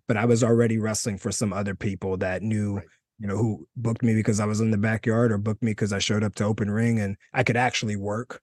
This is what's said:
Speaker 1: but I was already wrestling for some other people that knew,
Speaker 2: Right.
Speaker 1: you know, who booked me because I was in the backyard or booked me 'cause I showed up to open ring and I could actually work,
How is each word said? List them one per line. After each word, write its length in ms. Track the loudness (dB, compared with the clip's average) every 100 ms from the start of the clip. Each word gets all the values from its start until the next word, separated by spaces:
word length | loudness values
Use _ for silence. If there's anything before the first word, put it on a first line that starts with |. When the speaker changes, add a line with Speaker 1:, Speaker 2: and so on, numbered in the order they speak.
| -4
Speaker 1:
but 80 | 2
I 60 | 4
was 180 | 4
already 340 | 4 4 4 2
wrestling 400 | 0 -2 -4 -4
for 140 | -4
some 200 | -2 -2
other 220 | 0 -4
people 420 | -4 -4 -4 -4 -2
that 240 | -2 -2
knew, 340 | -2 -2 -2 -4
Speaker 2:
Right. 100 | -8 _ _ -10
Speaker 1:
you 80 | -4
know, 80 | 0
who 280 | 0 -2 -8 -6
booked 260 | -4 0
me 100 | 2
because 260 | 4 2 2
I 60 | 0
was 140 | 0
in 100 | 0
the 80 | 2
backyard 540 | 0 0 0 2 2
or 60 | 2
booked 240 | -2 -2
me 120 | -2
'cause 180 | -2 -2
I 60 | -2
showed 220 | 0 0
up 100 | 0 0
to 80 |
open 260 | 0 0 -2
ring 300 | 0 2 0
and 160 | -2 -6 _
I 100 | -2
could 120 | 0 2
actually 400 | 0 0 -4 -4
work, 440 | -4 -6 -8 -14